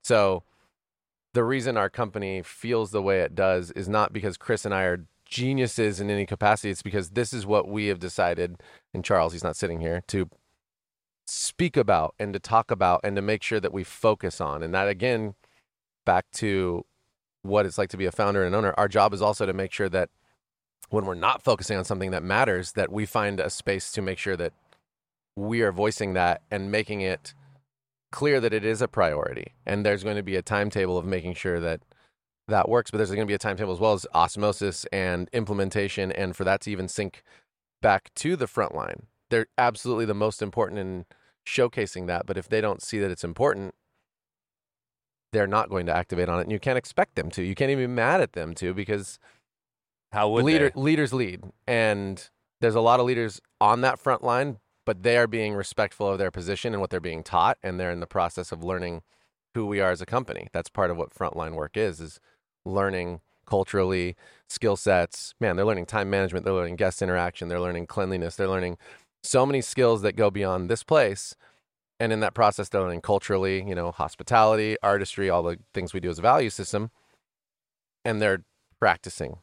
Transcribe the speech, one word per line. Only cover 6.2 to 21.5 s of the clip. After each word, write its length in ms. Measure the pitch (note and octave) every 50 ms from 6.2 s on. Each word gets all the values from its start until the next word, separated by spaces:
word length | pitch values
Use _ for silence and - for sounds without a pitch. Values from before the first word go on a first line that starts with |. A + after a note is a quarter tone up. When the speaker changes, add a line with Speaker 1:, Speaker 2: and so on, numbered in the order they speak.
| G2
Speaker 1:
capacity. 460 | - G2+ - G#2+ G#2 G#2+ - - G#2
It's 100 | F#2+ -
because 300 | - G#2 F#2+ G#2 F2+ E2
this 220 | G2 A#2+ A#2+ - -
is 120 | A#2+ G2
what 220 | G2+ G#2+ G#2 D2+
we 200 | F2+ G2+ G#2+ G#2+
have 120 | G2+ G2 E2+
decided, 640 | F2+ F2+ - - F#2+ F2 F2 E2+ F2 F2 F2 - - - - _ _ _ -
and 100 | F#2+ F2+
Charles, 280 | - G#2 F2+ E2 E2+ E2+
he's 100 | E2+ E2+
not 120 | F2 D2+
sitting 260 | - - F2+ E2+ E2
here, 200 | E2+ E2 E2+ F2+ -
to 220 | - - G2 F2+ - _ _ _ _ _ _ _ _ _ _ _ _ _ _ _ _ _ _ _
speak 500 | - - - - - - - F3+ E3+ -
about 400 | D3 A2+ G#2 G2 E2 D#2 D#2 -
and 140 | - G#2 G2+
to 80 | G2 G2
talk 320 | - - A#2 A2+ - -
about 300 | A#2+ F#2 F#2+ F2 F2+ F2 -
and 120 | G#2 G2+
to 40 | G2+
make 220 | G2 G#2 A2 G2+ -
sure 160 | - A2+ G#2+
that 140 | F2+ F#2+ -
we 100 | G2 F2+
focus 560 | - - - - A2 G#2+ - - F2+ - -
on. 240 | E2+ D2+ C#2+ D2+ E2
And 100 | E2 F2+
that, 140 | F#2+ G2
again, 480 | G2+ G2+ F2+ G#2+ B2+ A#2+ A2+ A2 G#2 G2 _ _ _ _ _ _ _ _ _ _ _ _ _ _
back 200 | - F2+ F#2 - _ -
to 500 | - A2+ G#2 G2 F#2+ F#2 F2+ F2 E2+ - _ _ _ _ _ _ _ _ _ _ _
what 240 | - G2 G2+ G#2 G2+
it's 120 | F#2 -
like 120 | - G2 F#2
to 80 | -
be 80 | F#2 G2
a 60 | F2+ -
founder 320 | - G#2 G2+ G2+ G2 F#2
and 100 | F2+ F#2
owner, 180 | G#2+ G#2+ G2 F2+
our 100 | - G#2
job 260 | G2+ F#2+ G#2+ G2+ G#2+ G2+
is 80 | F#2
also 240 | G#2 G#2 G#2+ - G#2+
to 60 | F#2+
make 220 | F#2 G2 F#2+ F#2+ -
sure 160 | - G2+ F#2+
that 200 | F2 F#2 F2 - _ _ _ _ _ _ _ _ _ _ _ _ _ _ - _
when 160 | - G#2+ G2
we're 100 | F#2+ F2+
not 260 | F2 F2 A2+ C3+ -
focusing 360 | - C3+